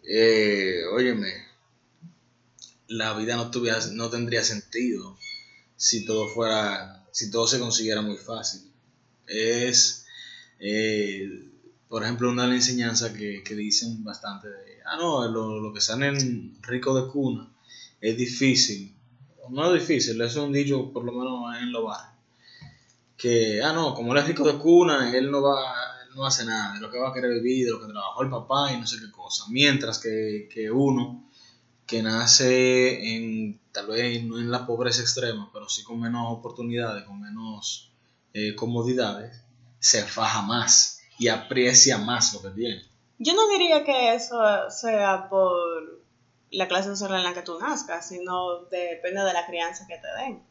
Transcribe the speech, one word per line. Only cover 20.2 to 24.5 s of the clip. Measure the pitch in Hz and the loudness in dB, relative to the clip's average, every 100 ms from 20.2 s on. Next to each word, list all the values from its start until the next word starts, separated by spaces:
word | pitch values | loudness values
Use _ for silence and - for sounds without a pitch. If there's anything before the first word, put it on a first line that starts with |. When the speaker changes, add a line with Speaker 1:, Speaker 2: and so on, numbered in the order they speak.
Speaker 1:
eso | 117 135 | -2 -2
es | 143 | -2
un | |
dicho, | 143 143 135 123 | 0 2 0 -2
por | - | -6
lo | 120 | -6
menos | 120 127 127 120 120 | -6 -6 -6 -8 -8
en | 123 | -6
los | 120 | -4
barrios. | 107 101 - _ _ _ _ - - - _ _ _ - | -6 -8 -14 _ _ _ _ -20 -20 -20 _ _ _ -6
Que, | 123 117 110 107 | 2 4 4 0
Ah, | 143 | 0
no, | 160 156 | 0 -2
como | 120 117 | -2 2
él | 139 | 2
es | 143 | 2
rico | 151 | 2
de | 147 | 2